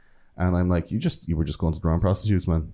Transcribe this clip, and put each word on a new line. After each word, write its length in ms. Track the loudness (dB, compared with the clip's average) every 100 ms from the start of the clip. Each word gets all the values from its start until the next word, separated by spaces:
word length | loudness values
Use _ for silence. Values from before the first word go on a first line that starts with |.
| _ -20 -18 -2
And 200 | 0 2
I'm 120 | 2
like, 220 | 2 0
"You 80 | -2
just, 300 | -2 -4 -4
you 80 | -2
were 80 |
just 140 | -2 -2
going 160 | -2
to 60 | 0
the 80 | 0
wrong 120 | 2
prostitutes, 460 | 2 0 0 0 2
man." 200 | -2 -2